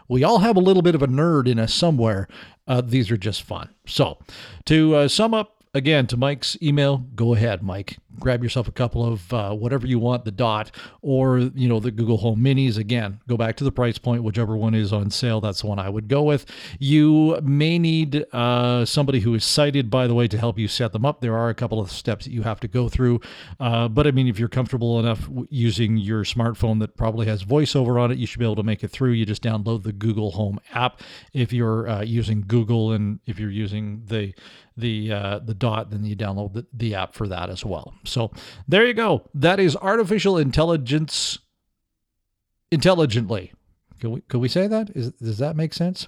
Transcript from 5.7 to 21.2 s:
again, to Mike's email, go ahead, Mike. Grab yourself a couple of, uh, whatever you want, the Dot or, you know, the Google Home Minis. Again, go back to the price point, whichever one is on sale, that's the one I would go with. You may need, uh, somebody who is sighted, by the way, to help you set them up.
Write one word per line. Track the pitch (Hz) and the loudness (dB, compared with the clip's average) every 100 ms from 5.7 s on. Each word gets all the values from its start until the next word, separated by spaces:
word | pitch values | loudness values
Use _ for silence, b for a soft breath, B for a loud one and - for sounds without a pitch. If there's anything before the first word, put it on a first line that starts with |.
again, | 139 135 151 127 | -2 2 2 2
to | 120 | 0
Mike's | 135 143 - - | -2 -2 -6 -4
email, | 156 143 139 135 123 113 | 0 2 2 0 -4 -2
go | 117 110 | 2 2
ahead, | 117 95 | 2 -2
Mike. | 95 95 98 - _ 110 | -6 -8 -12 -16 _ -6
Grab | 127 120 | -2 -2
yourself | 120 131 110 | -2 -4 -4
a | |
couple | - 123 120 117 | -2 -2 0 -2
of, | 110 85 | -4 -4
uh, | 120 98 | -4 -4
whatever | 107 117 135 127 | -4 -2 -2 0
you | 120 | 0
want, | 120 123 110 | 0 -2 -4
the | |
Dot | 95 117 107 107 B B B | -2 0 0 -4 B B B
or, | 147 131 131 127 | -2 2 4 2
you | 123 135 123 | 0 0 0
know, | 113 | 2
the | 117 | -2
Google | 107 113 110 | -2 0 2
Home | 117 110 | 2 2
Minis. | 131 135 131 107 | 2 4 2 0
Again, | 104 120 104 101 - | -2 -2 -4 -8 -4
go | 117 | -2
back | 113 110 | -2 -2
to | |
the | 139 | -2
price | 127 120 - | 0 -2 0
point, | 123 120 | -2 0
whichever | 110 104 110 110 | 0 -2 -2 0
one | 110 | 2
is | 110 101 | 2 2
on | 107 101 | 0 -2
sale, | - 123 110 | -2 -2 0
that's | 104 95 | -2 -4
the | 104 | -4
one | 101 | -4
I | 95 | -4
would | 107 107 | -6 0
go | 139 | 2
with. | 147 143 - B B B | 2 0 -2 B B B
You | 139 151 151 156 156 165 | 2 6 6 6 4 2
may | 143 143 156 170 | 0 2 2 2
need, | 165 160 151 151 151 | 2 2 0 -2 -2
uh, | 127 120 123 123 123 | -2 0 2 2 2
somebody | 117 - 139 131 | 0 0 2 2
who | 110 113 | 2 0
is | - | 0
sighted, | - 147 139 117 | 2 2 2 0
by | 127 127 | 2 2
the | 120 | 2
way, | 117 | 2
to | 107 | 0
help | 117 113 | -2 -2
you | 104 | -4
set | - 117 | -2 -4
them | 107 127 | 0 -2
up. | - | -2